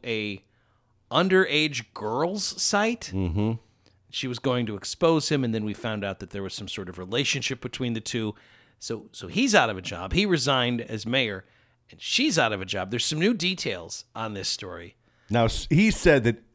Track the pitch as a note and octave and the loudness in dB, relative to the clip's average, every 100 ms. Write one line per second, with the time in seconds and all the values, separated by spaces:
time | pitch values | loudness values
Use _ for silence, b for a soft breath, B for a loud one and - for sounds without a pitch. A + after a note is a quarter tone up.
0 | B2 A2 G#2 F#2+ - _ _ _ _ _ | -4 -4 -4 -8 -12 _ _ _ _ _
1 | - C3 F#3 F#3+ F#3+ D3 D#3 B2 A2+ - | -2 2 4 4 4 2 0 -2 -10 -8
2 | G#2+ B2 E3+ G#3 - - - G3+ A3 A#3+ | -4 0 -2 -2 -6 -2 0 2 0 -2
3 | - F#2+ F2+ F#2 G#2+ A2+ _ _ _ _ | -4 -2 0 0 0 -2 _ _ _ _
4 | _ - C3 A#2 C3+ B2 A2 G2+ - - | _ -8 -6 -2 0 0 -2 -4 -8 2
5 | E3 D#3+ - D3 B2 A2 G#2+ G2 A#2 G#2+ | 4 4 2 0 0 -2 -4 -4 -6 -4
6 | G2+ F#2+ F#2+ G2+ F#2+ - G2 - F2+ F2+ | -4 -6 -8 -8 -8 -8 -10 -10 -10 -10
7 | F#2 A#2+ C3+ C3+ - C3 A#2+ - B2 A2+ | -4 -2 0 -2 -4 -6 -8 -4 -2 -2
8 | - A#2 G#2+ - b b b b - A2+ | -4 -2 -2 -4 b b b b -8 -8
9 | - - F#2+ G3 C4 G3+ A2+ F#2 E2+ E2+ | -10 -14 -6 0 4 6 4 0 -6 -8
10 | F#2 F3+ G#3 D#3+ C3 C3 B2 A#2+ A2 A2 | -2 2 4 4 4 2 2 0 -4 -6
11 | A2+ C3 A2+ F#2+ - _ _ _ _ - | -2 0 0 -4 -12 _ _ _ _ -14
12 | - - D4 E3 A2+ G2+ F#2 G2 F#2 A#2 | -4 0 2 2 2 0 -4 -4 -2 -2
13 | - D#3 G3 G#3+ F3+ F#3 C3+ F#2 E2 - | 0 2 2 2 0 -2 -4 -6 -8 -12
14 | - A2 A2 G2+ F#2 - F#2 E2+ F2 - | -12 -8 -6 -4 -4 -4 -6 -12 -14 -20
15 | _ _ - A#2 A2+ - - D#3 G#3+ - | _ _ -2 2 2 2 2 4 6 6
16 | F3 C#3+ A2+ A2 _ | 6 6 6 0 _